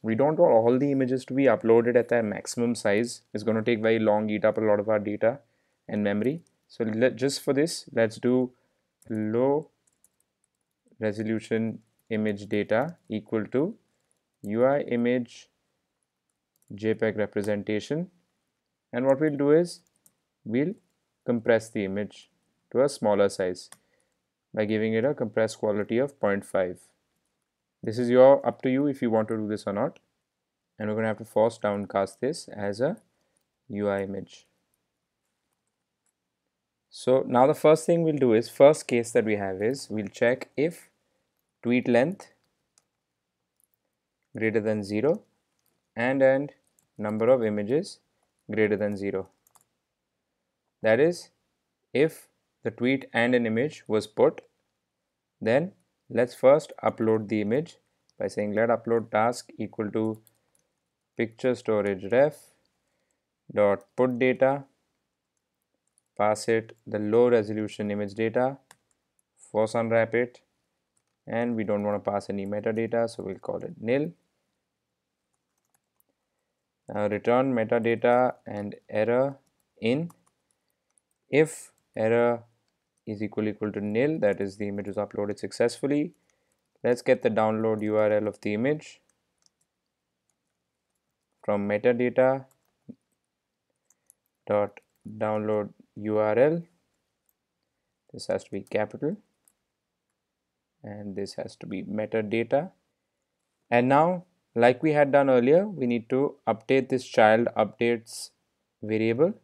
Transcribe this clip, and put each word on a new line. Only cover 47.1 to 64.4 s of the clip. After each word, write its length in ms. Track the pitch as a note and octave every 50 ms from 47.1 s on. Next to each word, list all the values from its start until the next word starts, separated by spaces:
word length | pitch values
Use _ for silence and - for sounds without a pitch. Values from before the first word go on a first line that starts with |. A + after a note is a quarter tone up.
| G#2+ G#2+ A2+ A#2
of 160 | C3 B2+ A2+
images 540 | G#2+ G#2 G#2 G#2 G2+ B2+ D#3 G3+ - - _ _ _ _ _ _ _ _ _ _ -
greater 260 | G#2+ G#2+ G#2+ G2+ G#2+
than 200 | G2 G#2+ G2+ G#2
zero. 320 | G2 G2 G2 F#2+ F#2+ F#2 - _ _ _ _ _ _ _ _ _ _ _ _ _ _ _ _ _ _ _ _ _ _ _ _ _ _ _ _ _ _
That 160 | - A2 A2 A#2+
is, 320 | D3 E3+ F3 - - _ _ _ _ _ _ _ _ _ _ _ _ _
if 360 | - A#2+ D3 D#3+ - - - _ _ _ _ _ _ _
the 80 | _ A2+
tweet 360 | A2 - A#2 B2+ C3+ C3+ - -
and 220 | - A#2 A#2 B2 B2+
an 120 | B2 A#2+
image 380 | A2 A2 A2+ C3 D#3 - - -
was 200 | - G#2+ G#2+ G2+
put, 360 | - _ - A#2+ D#3 D#3+ - _ _ _ _ _ _ _ _ _ _ _ _ _ _ _ _ _ _ _ _
then 320 | G2+ G#2+ A#2 C#3 E3 F#3+ - _ _ _ _ _ _ _
let's 260 | A#2+ A2+ B2 B2 -
first 380 | - - C3 C#3 D#3 D#3 - - -
upload 460 | - A2 G#2 - A2+ A2 A2 A2 G#2+ G2
the 120 | A2+ G#2+
image 360 | G#2 G#2 A2+ C#3+ D#3+ - - _ _ _ _ _ _ _ _ _
by 100 | - G2
saying 260 | - A2 G#2+ G#2 G2+
let 140 | G#2 A2+ A#2
upload 420 | A#2 A2+ - A#2 A#2 A2+ G#2+ A2+
task 400 | - G#2+ A2 A#2 B2 - - - - -
equal 320 | A2 F#2+ - - G#2+ G#2
to 300 | G2+ A2+ A2 A2 A2 A2 _ _ _ _ _ _ _ _ _ _ _ _ _ _ _ _ _ _ _
picture 380 | - A#2 A2 - - - C3 B2
storage 500 | A2+ - - A2 G#2 G2+ G2+ G2+ F#2 G2+ G2
ref 260 | A#2 B2 C#3+ D3+ D3+ - - _ _ _ _ _ _ _ _ _ _ _ _ _ _ _ _ _ _ _ _ _
dot 320 | - G#2+ G#2 G2+ G2 F#2+ - _ _
put 220 | - B2+ B2+ B2 A#2
data, 460 | C3 B2+ B2 -